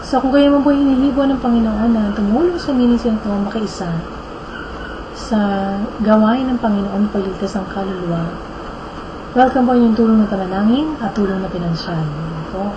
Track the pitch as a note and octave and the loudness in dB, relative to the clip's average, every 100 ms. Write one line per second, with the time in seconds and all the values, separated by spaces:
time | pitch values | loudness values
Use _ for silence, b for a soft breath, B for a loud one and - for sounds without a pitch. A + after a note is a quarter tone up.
0 | - C4 C4 C#4 C#4+ C#4+ C#4+ C#4+ C#4 C4 | 0 0 2 4 6 4 4 4 4 4
1 | C#4 C4 C#4 C4+ A#3+ A#3 A3 G#3+ A#3 A3+ | 2 2 0 0 2 2 2 2 2 2
2 | G#3 G3+ G3+ A#3 F4 F4 - C4 A#3+ A#3+ | 0 0 0 2 2 0 -2 2 4 4
3 | A#3 G#3+ G#3+ G3+ G3+ A3+ G3+ - F3 E3 | 2 -2 -2 -2 -2 -4 -6 -6 -4 -4
4 | D#3+ - - - - - - - - - | -6 -12 -14 -14 -14 -12 -12 -12 -12 -12
5 | - - - G#3+ G3+ G3 G3 G3 G#3 - | -12 -12 -2 0 2 0 -2 -2 -4 -2
6 | G#3+ G#3+ G#3+ B3 C4 B3 A3+ G3+ G3 G3 | 4 6 6 2 0 0 0 0 0 0
7 | G#3 G3+ F#3+ F#3 G3 G3 F#3+ G3 G3 F#3 | 0 0 -4 -4 -4 -4 -6 -6 -6 -6
8 | F3 E3+ E3+ E3+ - - - - - - | -4 -4 -4 -6 -12 -12 -12 -12 -12 -12
9 | - - - B3 B3+ C4 B3 B3 A#3 A3 | -12 -14 -4 4 4 4 4 4 4 4
10 | A3+ A3 G#3 G3 F#3 F#3+ G#3+ B3+ D#4 D4 | 4 4 4 0 -2 0 2 2 0 -2
11 | A3 G#3+ G3 F#3+ F#3+ F3+ E3+ D#3+ - E3 | -4 0 0 0 -4 -4 -2 -4 -4 -4
12 | D#3 D3 D#3+ D#3+ D#3+ F#3+ G3+ | -4 -6 -8 -8 -8 -6 -6